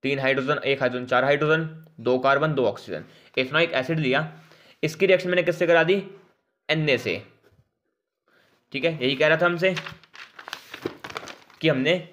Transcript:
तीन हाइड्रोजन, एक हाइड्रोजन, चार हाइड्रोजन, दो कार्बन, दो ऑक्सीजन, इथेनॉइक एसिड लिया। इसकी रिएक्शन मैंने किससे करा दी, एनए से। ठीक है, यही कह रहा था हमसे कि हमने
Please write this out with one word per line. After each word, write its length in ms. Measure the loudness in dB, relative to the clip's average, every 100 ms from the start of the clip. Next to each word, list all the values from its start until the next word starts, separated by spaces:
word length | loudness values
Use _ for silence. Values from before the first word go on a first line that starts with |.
तीन 160 | -4 -2
हाइड्रोजन, 400 | 0 0 0 -2
एक 220 | 0 0
हाइड्रोजन, 260 | 0 -2 0
चार 180 | 0
हाइड्रोजन, 600 | 2 2 2 0 0 -10 -20 -6
दो 180 | 0 2
कार्बन, 360 | 4 2 2
दो 120 | 0 0
ऑक्सीजन, 380 | -2 -10 -12 -12 -20 -8 -4
इथेनॉइक 340 | -2 0 0
एसिड 260 | 0 -2 -2
लिया। 420 | 0 0 -2 -10 -20 -20 _ _
इसकी 240 | -6 0 4
रिएक्शन 220 | 4 2
मैंने 140 | 0
किससे 240 | 0 0 4
करा 160 | 4
दी, 180 | 4 2 -2 -16 _ _ _ _ -4
एनए 280 | -2 2 0
से। 240 | 0 -6 -8 _ _ _ _ _ _ _ _ _ _ _ _ _ _
ठीक 120 | -4
है, 80 | -2 0
यही 120 | -2 2
कह 120 | 2
रहा 80 | 4
था 100 | 2
हमसे 280 | 2 0 0 -8 -18 _ -20 -20 -20 -16 -16 -16 -10 -10 -10 -14 -12 -14 -20 -20 -4
कि 80 | 0
हमने 300 | 0 2 0 -2